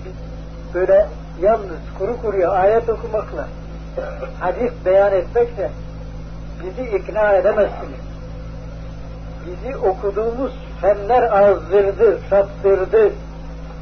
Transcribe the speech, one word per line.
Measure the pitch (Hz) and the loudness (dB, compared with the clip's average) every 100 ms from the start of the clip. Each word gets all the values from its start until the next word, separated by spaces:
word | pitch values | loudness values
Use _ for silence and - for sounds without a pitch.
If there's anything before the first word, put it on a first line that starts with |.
biz | - - - - - - - | -10 -12 -12 -12 -12 -12 -6
böyle | 175 190 196 202 - - - | -2 6 6 6 -2 -12 0
yalnız | 190 226 190 160 - - | 2 2 -2 -10 -10 -6
kuru | 196 240 | -4 -2
kuruya | 220 196 175 | -2 0 2
ayet | 196 196 226 233 | 4 4 4 2
okumakla, | 214 - 214 185 120 - - - - - 262 - - - - | -4 -4 -4 -4 -8 -8 -10 -12 -12 -8 -8 -8 -8 -10 -4
hadis | 180 180 247 - | -4 -2 -4 0
beyan | 180 - 202 | 4 6 6
etmekle | 294 254 240 240 202 160 - - - - - - - - - | 2 2 2 2 -2 -6 -6 -10 -10 -12 -12 -12 -12 -12 -10
bizi | 185 240 247 196 | -10 -8 -4 -4
ikna | 190 196 208 | -2 2 4
edemezsiniz. | 196 185 208 190 - - - - - - - 55 55 55 - - - - - - - 175 | 6 4 4 0 -2 -10 -12 -12 -12 -12 -12 -12 -12 -12 -12 -12 -12 -12 -12 -12 -12 -10
Bizi | 180 240 269 | -8 -8 0
okuduğumuz | 196 185 202 190 226 240 269 - - - | 0 0 -2 0 -2 -2 -4 -6 -12 0
fenler | 185 202 202 247 226 202 | 2 2 4 4 6 6
azdırdı, | 202 180 165 202 196 190 220 170 - | 6 4 4 4 4 6 4 4 2
saptırdı. | 196 196 - 196 190 185 220 202 - - - - - - - | 2 2 0 2 4 4 4 4 2 -10 -12 -12 -12 -12 -12